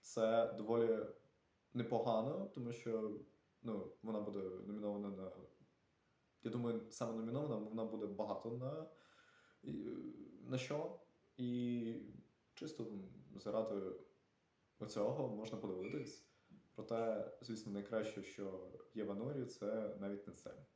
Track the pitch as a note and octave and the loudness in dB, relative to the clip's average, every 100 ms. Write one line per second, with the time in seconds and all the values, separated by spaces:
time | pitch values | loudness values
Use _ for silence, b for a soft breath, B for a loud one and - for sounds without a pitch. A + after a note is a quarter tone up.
0 | - - A2 A#2 A2+ G#2+ G#2+ A#2 A#2 A2 | -2 4 8 8 6 2 4 6 8 6
1 | G#2 - - _ _ _ _ B2 A#2 A#2 | 2 -6 -18 _ _ _ _ -2 2 4
2 | B2 A2 A#2+ E3+ G3 - A#2+ A#2 A#2+ A2 | 6 6 4 0 -2 -4 -4 -4 0 2
3 | G#2+ G#2 - - _ _ A#2+ G2+ F2+ - | 2 -2 -8 -20 _ _ -4 -2 -4 -8
4 | A2 G#2+ G2+ G2+ F#2 F#2 G2 G#2 G#2 G2+ | -2 0 0 -2 -2 -4 -6 -2 0 0
5 | G2+ F#2+ F#2+ - - - - _ _ _ | -2 -4 -6 -8 -16 -20 -20 _ _ _
6 | _ _ _ _ A#2 B2 A#2+ A2+ - - | _ _ _ _ -4 0 2 0 -2 -2
7 | - A2+ A2+ B2+ D3+ A2 G#2+ A2 A2 A2 | 0 0 0 0 0 0 -2 -2 -2 -2
8 | G#2 G2+ G#2 G2 A2+ B2 B2+ D#3 D#3+ B | -4 -2 0 0 -2 -2 -2 -4 -6 B
9 | B B B B B B - - - - | B B B B B B -6 -4 -4 -4
10 | C3 - - - B2 B2+ - D3 E3 - | -6 -8 -12 -12 -2 -2 2 0 0 -4
11 | - _ _ - B2 B2 B2 A#2+ A2+ A2+ | -14 _ _ -4 0 2 2 2 0 -2
12 | - - - _ _ - - - G#2+ G2+ | -6 -12 -16 _ _ -8 -8 -4 -4 -4
13 | F#2+ - - G2 G#2+ G#2+ A2 G2+ F#2+ - | -8 -14 -14 -8 0 2 2 2 0 -4
14 | - - _ _ _ _ _ _ - A2+ | -10 -20 _ _ _ _ _ _ -4 2
15 | A2 C3+ B2+ G#2 A2+ G2+ G2+ F2+ G2+ D3+ | 4 4 0 -2 -4 -4 -2 -2 -2 -2
16 | - - - b b - - - - A2+ | -4 -10 -18 b b -20 -16 -12 -2 2
17 | A2+ G#2+ - - - A2 - G2+ G2 A2 | 4 2 0 -6 -6 -6 -2 -2 2 2
18 | G#2+ - F#2+ - G2 F#2 F2+ - - A2 | 2 -2 -6 -4 -4 -4 -8 -12 -8 -2
19 | G2+ G2+ B2 C#3+ A#2+ - G#2 A2 G#2 G2 | 0 0 0 0 -2 -2 0 2 0 0
20 | G2 G2+ - F2 - - - | -2 -2 -6 -10 -12 -12 -16